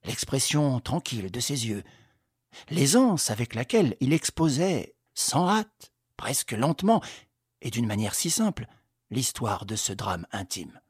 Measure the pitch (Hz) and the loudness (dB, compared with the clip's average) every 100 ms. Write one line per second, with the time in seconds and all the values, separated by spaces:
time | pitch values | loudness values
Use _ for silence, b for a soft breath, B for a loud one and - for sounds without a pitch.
0 | - - - 135 - 151 147 123 - 139 | -8 -6 -2 -2 2 2 2 0 -2 -4
1 | - 117 95 110 120 143 113 101 b b | -2 -6 -6 -6 -4 -2 -2 -4 b b
2 | b b b _ _ B B 165 139 214 | b b b _ _ B B 2 6 6
3 | 262 170 - 107 120 113 123 226 156 101 | 6 4 0 -2 -2 -4 0 4 2 2
4 | 131 156 - - 160 135 185 151 - _ | 2 2 0 0 0 2 0 0 -4 _
5 | _ - - 147 180 214 214 _ - _ | _ -6 -2 2 2 2 0 _ -20 _
6 | _ - - 131 - 107 123 135 190 226 | _ -10 -4 -4 -2 0 0 2 4 4
7 | B B B _ _ _ 120 117 113 104 | B B B _ _ _ -6 -2 0 0
8 | 107 - 170 160 220 - 110 b b _ | 0 -2 -2 2 0 0 -10 b b _
9 | _ 113 123 - 113 101 101 107 - 98 | _ -4 -2 -4 -4 -4 -4 -4 -4 -4
10 | 101 90 87 104 92 - 80 - _ | -4 -4 -6 -8 -8 -10 -10 -16 _